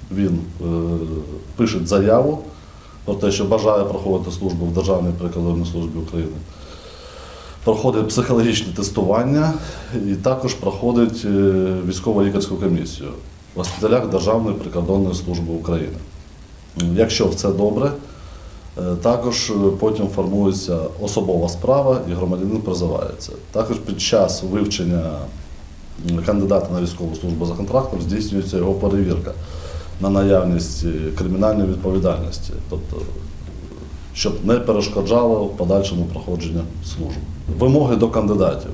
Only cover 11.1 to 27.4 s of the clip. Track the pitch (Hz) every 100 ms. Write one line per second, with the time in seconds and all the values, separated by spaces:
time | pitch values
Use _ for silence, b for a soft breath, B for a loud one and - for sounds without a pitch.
11.1 | 107 107 98 98 95 92 92 90 92 120
12.1 | 104 98 95 - 90 95 85 - - 71
13.1 | - - - - - 87 - 107 120 98
14.1 | 92 90 113 110 98 - 87 85 98 95
15.1 | 87 87 85 82 82 82 85 73 82 -
16.1 | - - - - - - - 85 90 113
17.1 | - 101 - 101 90 104 107 143 143 B
18.1 | B B B B B B - 90 87 107
19.1 | 123 120 117 - 104 98 95 110 107 98
20.1 | 95 90 98 101 95 - 85 80 - 101
21.1 | 107 90 87 87 - 120 139 135 127 85
22.1 | 87 92 92 98 110 104 90 85 - -
23.1 | - - - - - 110 110 110 92 -
24.1 | 110 92 92 92 101 104 - 87 87 82
25.1 | 73 - - - - - - - - 85
26.1 | 87 85 101 95 98 82 90 87 - 85
27.1 | 80 90 82